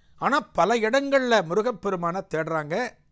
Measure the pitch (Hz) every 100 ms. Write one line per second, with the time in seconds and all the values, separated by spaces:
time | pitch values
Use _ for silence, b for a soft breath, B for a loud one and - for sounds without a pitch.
0 | _ - 180 285 - - 175 233 214 269
1 | 277 277 254 220 165 190 233 214 202 185
2 | 170 185 - 156 160 160 147 180 247 -
3 | _